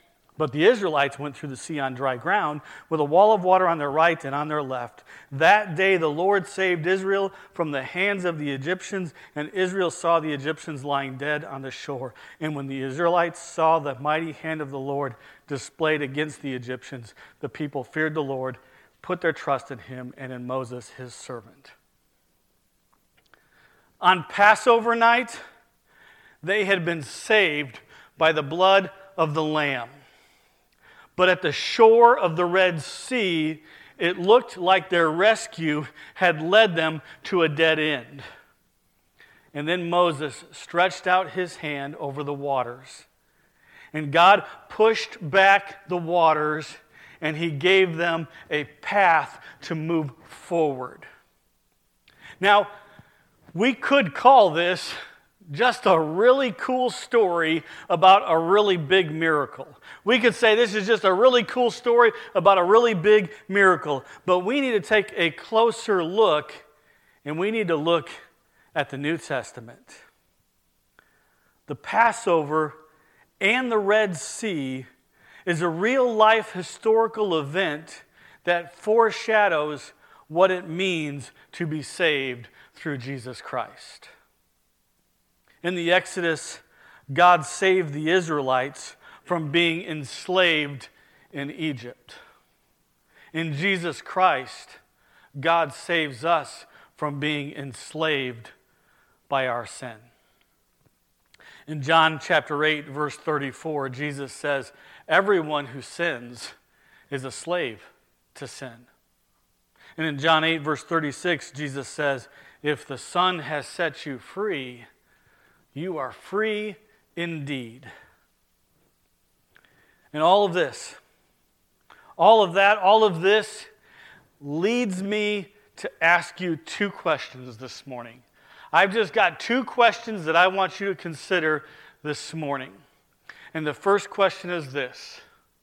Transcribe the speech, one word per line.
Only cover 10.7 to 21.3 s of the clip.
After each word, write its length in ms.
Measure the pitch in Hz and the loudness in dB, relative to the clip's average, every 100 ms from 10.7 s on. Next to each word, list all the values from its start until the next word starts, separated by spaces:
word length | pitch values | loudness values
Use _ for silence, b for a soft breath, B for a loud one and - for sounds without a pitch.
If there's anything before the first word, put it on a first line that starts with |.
| 147 | -10
lying 320 | 143 139 139 131 | -4 -4 -4 -8
dead 280 | 143 151 | -6 -6
on 180 | 147 135 | -8 -12
the 100 | 135 | -12
shore. 420 | - - 135 127 - B B | -12 -10 -10 -10 -14 B B
And 160 | 156 | -8
when 140 | 147 139 | -6 -8
the 120 | 135 | -8
Israelites 600 | 135 135 170 175 175 170 | -6 -2 0 2 0 -4
saw 400 | - - 160 160 | -12 0 2 2
the 160 | 143 123 | 0 -6
mighty 340 | 151 156 165 | -4 -4 -4
hand 300 | 147 160 156 | -10 -8 -8
of 100 | 143 | -8
the 80 | 139 | -8
Lord 380 | 135 139 139 117 B B B | -6 -6 -6 -10 B B B
displayed 540 | 139 - - 156 156 | -10 -10 -4 -2 -2
against 380 | 139 139 151 - | -4 -6 -6 -8
the 140 | 143 | -10
Egyptians, 640 | 127 120 127 - 131 113 - B B | -10 -8 -12 -12 -16 -18 -20 B B
the 80 | 147 | -12
people 340 | - 147 139 | -8 -8 -8
feared 320 | 120 156 156 | -8 -4 -4
the 80 | 156 | -2
Lord, 360 | 139 135 131 120 b b b b | -6 -6 -8 -10 b b b b
put 180 | - 175 | -8 -4
their 120 | 170 | -4
trust 400 | 147 - 135 - | -4 -2 -4 -4
in 80 | 131 | -16
Him 340 | - 127 127 - | -16 -14 -14 -14
and 160 | 131 | -14
in 140 | 127 123 | -12 -6
Moses, 440 | 131 123 123 - | -6 -6 -12 -16
His 260 | - 127 - | -18 -18 -18
servant. 560 | - | -16